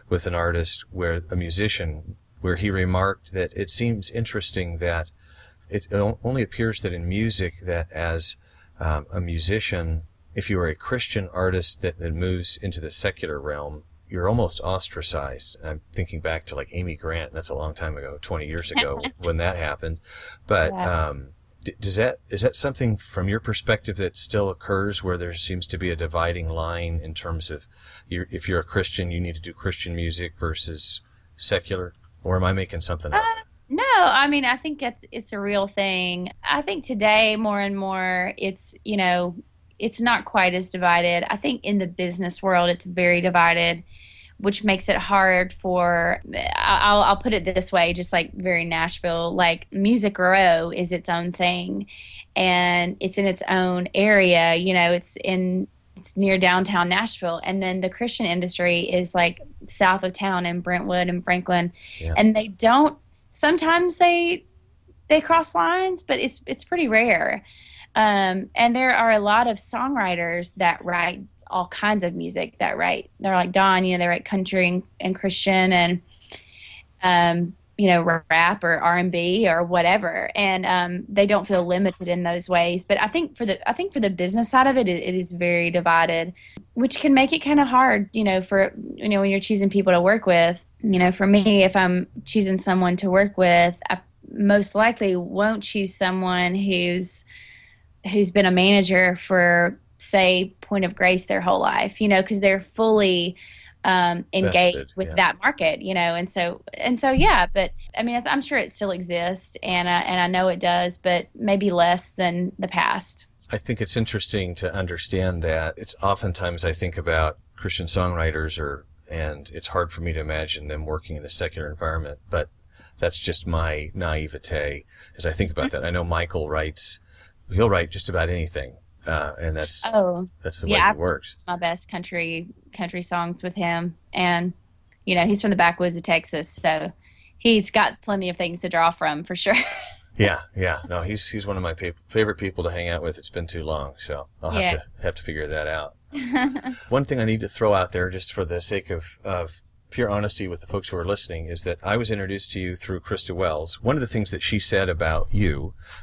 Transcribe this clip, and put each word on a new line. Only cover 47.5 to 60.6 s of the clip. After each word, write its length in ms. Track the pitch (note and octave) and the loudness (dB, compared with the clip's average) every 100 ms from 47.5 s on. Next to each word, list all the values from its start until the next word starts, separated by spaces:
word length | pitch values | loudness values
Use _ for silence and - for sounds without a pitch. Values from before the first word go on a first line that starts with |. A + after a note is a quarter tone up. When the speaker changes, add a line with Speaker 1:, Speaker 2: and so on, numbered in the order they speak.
| F#3 F3+ | -2 0
Speaker 2:
way, 200 | F#3+ E3+ | 2 2
just, 220 | F3 F3 | 0 -2
like, 180 | F3+ E3 | -2 -2
very 300 | - F#3 F3 | -4 -2 -2
Nashville, 680 | E3+ E3 E3 - F3 E3+ E3+ F3+ | -2 -2 -2 -4 -4 -2 -2 2
like, 320 | F3 E3+ - | 2 0 -4
Music 460 | G3 G3+ A#3+ G3+ G3+ | 0 2 2 0 0
Row 520 | F3+ F#3+ F#3 E3 E3+ | 4 6 6 4 2
is 240 | E3+ F3 | -4 -2
its 160 | F3 F3 | -4 -2
own 240 | E3+ F3 | -4 -4
thing, 540 | F3 F3+ F3 F3+ G3 G3+ - - - - - | -2 0 0 -4 -8 -10 -14 -20 -20 -8 -2
and 600 | F#3 F3+ F3+ F3 F3 G3+ | 2 4 4 2 0 -2
it's 160 | F#3+ G3 | -6 -2
in 80 | G3 | -2
its 160 | F#3 - | -2 -2
own 400 | F#3 F#3 F3+ F3+ | 0 0 0 -2
area, 640 | - G#3 G3+ F#3 E3+ E3 E3 | 0 4 6 6 6 4 2
you 180 | F3+ | 2
know, 200 | F3+ E3+ | 2 4
it's 240 | F3 - - | 2 -2 -8
in, 460 | - F#3 F3+ F#3 G3 _ _ - | -4 -2 0 -2 -4 _ _ -16
it's 180 | - - | -8 0
near 220 | G3 F#3+ | 2 4
downtown 500 | F#3 F3+ F#3+ G3 F3 | 4 4 2 0 2
Nashville. 540 | F#3 A3+ - F3+ E3 | 0 -2 -4 -4 -4
And 180 | - G3 | -4 -2
then 200 | F#3+ F#3 | -2 -2
the 80 | F#3 | -4
Christian 360 | F3+ A#3+ - G3+ | -4 -6 -2 -2
industry 560 | F3 F3+ - F3 E3+ | 0 -2 -2 0 0
is, 320 | - F3+ F3+ | 0 0 0
like, 280 | F3+ E3+ - - - - | 2 0 0 -14 -18 -8
south 360 | - F#3+ F#3+ | 2 4 4
of 100 | F#3 | 0
town 320 | F#3 G3 F#3 F3 | -4 -2 -2 -2
in 160 | F3 | -4